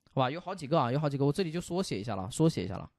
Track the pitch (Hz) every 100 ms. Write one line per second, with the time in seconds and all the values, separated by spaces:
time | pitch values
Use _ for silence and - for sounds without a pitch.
0 | _ - 127 160 175 190 135 160 123 135
1 | 151 135 139 143 175 165 - 175 190 110
2 | 117 98 95 - 160 - 90 90 -